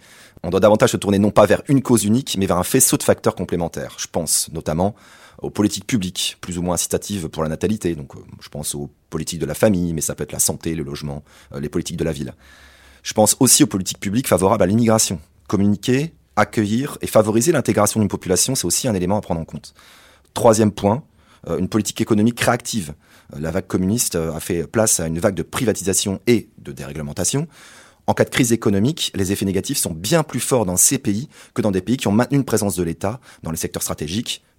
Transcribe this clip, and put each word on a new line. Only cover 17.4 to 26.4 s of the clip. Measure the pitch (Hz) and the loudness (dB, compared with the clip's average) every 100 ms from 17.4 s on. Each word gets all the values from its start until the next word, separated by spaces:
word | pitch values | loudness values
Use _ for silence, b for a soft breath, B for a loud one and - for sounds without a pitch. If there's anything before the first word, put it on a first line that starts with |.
| 123 | 2
l'intégration | 160 117 107 101 110 | 2 2 2 2 2
d'une | 101 | 0
population, | 90 87 90 - 135 | -2 0 0 2 0
c'est | 87 | -2
aussi | - 131 | -2 0
un | |
élément | 101 90 104 | 0 0 -2
à | |
prendre | - 85 | -2 -6
en | 78 | -6
compte. | 73 - b b b b b b | -12 -16 b b b b b b
Troisième | - 117 107 107 | 2 4 6 4
point, | 95 101 120 - b b b - | 2 0 0 -4 b b b -6
euh, | 80 | -4
une | 90 | 0
politique | 110 101 - | -2 -2 -4
économique | 113 104 110 117 | 0 2 2 2
réactive. | - 120 - 117 78 73 b b b | 0 0 -2 -8 -8 -12 b b b
Euh, | 71 | -8
la | 80 | -4
vague | 85 95 | -4 -2
communiste, | 98 92 117 - 87 | -2 0 0 -2 -2
euh, | 80 | -4
a | 78 | -6
fait | - 87 73 | -4 -4 -2
place | 110 110 - | 0 0 0
à | 82 | -2
une | 82 | 0
vague | 101 87 | 0 -2
de | |
privatisation | 80 - 117 95 92 92 104 95 - | -6 -2 -2 0 0 -2 -2 -4 2
et | 113 | 2